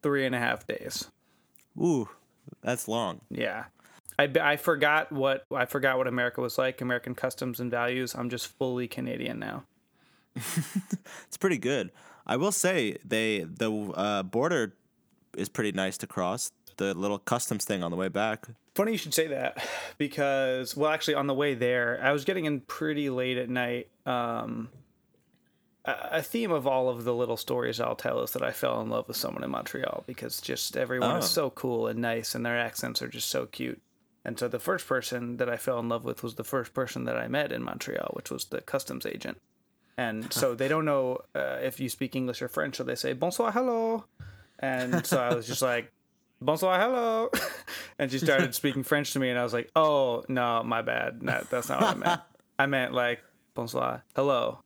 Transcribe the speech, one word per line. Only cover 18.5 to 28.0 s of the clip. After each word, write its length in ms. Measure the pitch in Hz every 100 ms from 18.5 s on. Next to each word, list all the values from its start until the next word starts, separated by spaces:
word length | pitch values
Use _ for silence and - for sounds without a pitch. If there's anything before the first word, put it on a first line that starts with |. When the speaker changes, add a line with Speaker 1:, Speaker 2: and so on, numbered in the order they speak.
| 113 _
Speaker 1:
Funny 180 | - 208
you 60 | 226
should 160 | 156
say 140 | 156 160
that, 280 | 135 131 - - -
<sighs> 160 | - -
because, 800 | 143 - 139 135 135 131 123 -
well, 140 | 151
actually, 240 | 156 -
on 120 | 143 143
the 60 |
way 200 | 135 147
there, 440 | 123 123 123 120 120
I 100 | 131
was 120 | 147 135
getting 180 | 190
in 160 | 156 143
pretty 480 | - - 156 147 143
late 300 | 127 127 127
at 100 | 120
night. 400 | 123 123 123 120 _ -
Um, 640 | 123 120 117 113 113 117 - - _ _ _ _ _ _ _ _ _
a, 240 | - 123 -
a 100 | 160
theme 280 | - 233 220
of 140 | 160 135
all 220 | 131 127
of 160 | 120
the 80 | 117
little 220 | 120 120 117
stories 440 | - 127 120 113
I'll 160 | 120
tell 260 | 117